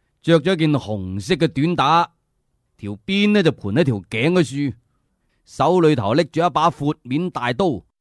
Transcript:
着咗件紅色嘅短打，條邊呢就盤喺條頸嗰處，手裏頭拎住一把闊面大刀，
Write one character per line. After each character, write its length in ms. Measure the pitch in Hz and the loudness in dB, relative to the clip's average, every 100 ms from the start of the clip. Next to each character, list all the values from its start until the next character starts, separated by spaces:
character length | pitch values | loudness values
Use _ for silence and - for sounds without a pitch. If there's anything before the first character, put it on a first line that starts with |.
| _ _ | _ _
着 180 | - 165 | 2 2
咗 160 | 147 180 | 2 0
件 160 | 156 | 2
紅 480 | 139 101 107 92 95 | 0 -2 -8 -6 -6
色 140 | 101 | -4
嘅 140 | 170 165 | -2 -2
短 280 | - 156 160 | 0 -2 0
打， 360 | 135 165 170 _ _ _ _ _ _ _ | 2 2 0 _ _ _ _ _ _ _
條 180 | 101 101 - | -12 -10 -4
邊 240 | 196 208 | 0 2
呢 100 | 208 | 4
就 100 | 165 | 2
盤 220 | - 101 | 0 -2
喺 100 | 117 | 0
條 120 | 139 104 | 0 0
頸 380 | - 110 147 | -4 -4 0
嗰 380 | 180 143 139 143 | 2 0 -2 -6
處， 60 | - _ _ _ _ _ _ _ | -8 _ _ _ _ _ _ _
手 360 | - 139 185 | -2 0 4
裏 140 | 160 143 | 4 2
頭 180 | 101 | 0
拎 160 | 135 165 | -2 -2
住 160 | 156 170 | -2 -2
一 40 | |
把 200 | 139 165 | 2 0
闊 260 | - 143 151 | 0 -4 -4
面 300 | 123 139 120 | -4 -4 -4
大 220 | - 120 | -4 -4
刀， 300 | 120 190 104 - _ | -2 -2 -2 -8 _